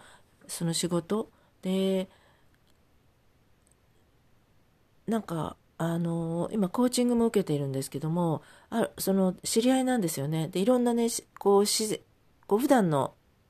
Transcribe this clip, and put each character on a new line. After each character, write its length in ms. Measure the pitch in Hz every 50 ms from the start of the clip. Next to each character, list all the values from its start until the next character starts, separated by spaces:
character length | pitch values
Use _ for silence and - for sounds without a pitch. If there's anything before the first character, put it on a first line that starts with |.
| - - - - _ _ _ _ - -
そ 180 | - - 170
の 80 | 165 165
仕 140 | - - 170
事 420 | 175 170 165 - 202 214 - - - _ _ _ _ _
で、 480 | - 190 185 190 190 190 190 190 185 185 - _ _ _ _ _ _ _ _ _ _ _ _ _ _ _ _ _ _ _ _ _ _ _ _ _ _ _ _ _ _ _ _ _ _ _ _ _ _ _ _ _ _ _ _ _ _ _ _ _ _ _ _ _ _ _ _ _ _
な 140 | - 220 226
ん 20 |
か、 340 | 208 - 170 165 151 - - _ _ _ _ -
あ 200 | 165 165 170 170
の、 500 | 170 165 165 170 165 165 165 170 175 -
今 180 | - 226 190 180
コ 160 | - - 247
ー 40 | 254
チ 140 | 247 - 240
ン 60 | 240
グ 60 | 240
も 120 | 233 233 226
受 140 | - 202
け 20 | 185
て 100 | - 151
い 60 | 143
る 80 | 143 139
ん 40 |
で 80 | 135 135 135
す 80 | -
け 80 | - 139
ど 100 | 156 156
も、 320 | 160 175 175 165 151 123 - - - - - -
あ、 180 | - 233 - - - -
そ 160 | - - 190
の 200 | 190 190 185 180 - -
知 180 | - - 226
り 100 | 226 247
合 80 | 262 262
い 40 | 262
な 100 | 254 254
ん 60 | 240
で 60 | 185 160
す 120 | - 147
よ 80 | 139 147
ね。 200 | 160 160 160 160
で、 120 | 185 185
い 60 | 196
ろ 140 | 233 254 247
ん 40 | 240
な 100 | 240 233
ね、 140 | 233 233 233
し-、 140 | - - - _ - -
こ 220 | - 196 202 196
う、 20 |
自 260 | 208 208 - - 220 214
然、 120 | 190 - - _ _ _ _ _ _ _ _ -
こ 80 | 196
う、 40 | 214
普 80 | 262 285
段 220 | 285 247 196 170
の 240 | 151 139 123 - - _ _ _ _ _ _ _